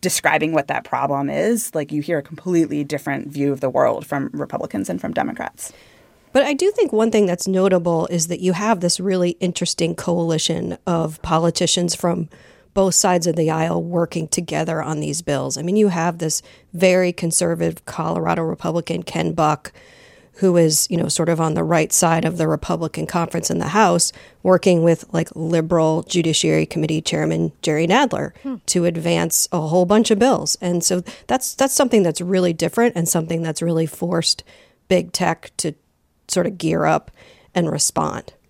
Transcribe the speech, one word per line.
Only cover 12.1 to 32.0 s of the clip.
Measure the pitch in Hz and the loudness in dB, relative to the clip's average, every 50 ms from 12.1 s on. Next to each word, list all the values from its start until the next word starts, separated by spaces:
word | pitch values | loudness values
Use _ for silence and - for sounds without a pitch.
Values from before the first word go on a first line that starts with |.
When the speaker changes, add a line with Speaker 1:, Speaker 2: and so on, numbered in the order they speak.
| 170 175 165 156 - - - - - _ _ _ _ | 0 0 -4 -6 -10 -20 -20 -20 -20 _ _ _ _
Speaker 2:
both | 202 190 190 175 | 0 2 2 2
sides | - - 202 180 175 165 | 2 2 4 2 2 2
of | 180 160 | 0 0
the | 170 160 156 | 0 0 0
aisle | 160 160 160 165 170 170 | 0 0 0 0 -2 -2
working | 165 170 175 175 165 160 - 170 160 156 | -4 -2 -2 -2 -2 -2 -2 -6 -4 -2
together | - - 175 160 165 151 156 165 165 156 | -4 -4 -4 -4 -4 -4 -2 -2 -2 -4
on | 156 151 156 151 | -4 -4 -4 -4
these | 151 151 143 160 175 | -4 -4 -6 -6 -4
bills. | - 147 135 131 139 131 135 | -2 -2 -2 -2 -4 -6 -4
I | 151 | -2
mean, | 175 185 214 | 0 2 4
you | 214 208 | 4 4
have | 175 175 165 175 170 165 | 4 2 0 -2 -2 -2
this | 170 160 - - - - - - _ _ - | -4 -4 -4 -4 -6 -10 -20 -20 _ _ -4
very | 175 185 185 180 185 185 180 | 2 2 4 4 4 2 2
conservative | 175 - - 165 160 - 180 170 170 165 170 165 165 170 _ | 0 -2 -4 -2 0 0 0 0 -2 0 -2 -4 -4 -6 _
Colorado | - - - 160 160 165 170 165 165 165 165 165 | -14 -8 -6 -4 -4 -2 -2 0 0 0 0 0
Republican, | 160 156 156 - 175 160 170 165 - 170 170 | -4 -6 -4 -4 -2 -2 -2 -2 -2 -6 -6
Ken | 170 - - 170 160 165 160 | -6 -6 -4 -2 -2 -2 0
Buck, | 165 160 151 151 147 _ - _ - - - - - - - - - _ _ _ - | 2 2 2 2 0 _ -14 _ -20 -20 -20 -20 -20 -20 -20 -20 -20 _ _ _ 0
who | - 190 175 175 | 2 4 6 6
is, | 165 160 156 151 - - | 6 4 4 2 0 0
you | 175 170 | 0 -2
know, | 170 - | 0 0
sort | 156 - 170 160 | 0 0 0 0
of | 170 160 | 2 0
on | 165 160 156 | 0 0 0
the | 165 165 | 0 0
right | 156 170 165 156 - - | 2 2 2 2 2 2
side | - - 170 165 165 170 | 2 2 2 2 2 0
of | 160 170 175 | -2 -2 0
the | 160 | 0
Republican | 156 156 151 - - 175 165 165 160 - 160 156 156 | 0 0 -2 -2 -4 -4 -4 -4 -6 -6 -6 -8 -4
conference | - 175 165 165 - 170 165 - | -2 -2 -2 -2 -4 -4 -4 -2
in | - 170 | -2 -2
the | 175 151 | -2 0
House, | 156 208 220 185 175 175 170 - - - - - - _ _ | 2 4 4 4 4 2 2 0 -4 -8 -20 -20 -20 _ _
working | 185 185 175 - 196 180 170 165 | 4 4 4 6 4 4 6 6
with, | 170 165 160 - - - | 4 4 2 0 -6 -4
like, | 170 165 - - | -4 -4 -4 -6
liberal | - 165 160 170 165 160 160 175 170 160 156 160 160 - | -8 -4 0 0 0 2 2 2 2 4 4 2 0 -2
Judiciary | - - 175 165 160 156 - - 165 156 156 156 | -2 -2 0 2 2 0 2 2 2 2 2 0
Committee | - - 165 156 156 165 156 | 0 -2 -4 -2 -2 -2 -2
Chairman | 156 - - 156 156 156 160 160 165 165 - _ | -2 -2 -2 -2 0 0 0 0 -2 -2 -4 _
Jerry | - 165 151 151 165 165 | -2 -2 0 0 2 2
Nadler | 185 240 285 247 - - 143 147 - - - | 2 2 2 2 0 -4 -6 -6 -10 -12 -10
Speaker 3:
Hmm. | 277 262 202 _ | -10 -10 -10 _
Speaker 2:
to | - - 180 170 | -2 -2 0 2
advance | 175 170 165 156 170 170 165 170 165 - - - - - | 0 0 -2 -2 0 0 0 0 0 0 -2 -2 0 -2
a | 175 | -2
whole | 156 156 156 180 180 | -2 0 2 2 4
bunch | 175 208 214 233 - | 4 4 4 4 4
of | 226 202 | 4 4
bills. | 226 262 254 - 143 156 - - | 4 2 2 2 0 -4 -6 -4
And | - 180 175 175 165 | -2 -2 -2 0 0
so | - - 180 180 - - - - _ | 0 -2 -2 -4 -6 -14 -20 -6 _
that's, | 233 262 - - - | -2 -2 -2 -4 -2
that's | - 262 277 - | 0 0 0 2
something | - 294 247 - 220 | 2 2 4 4 4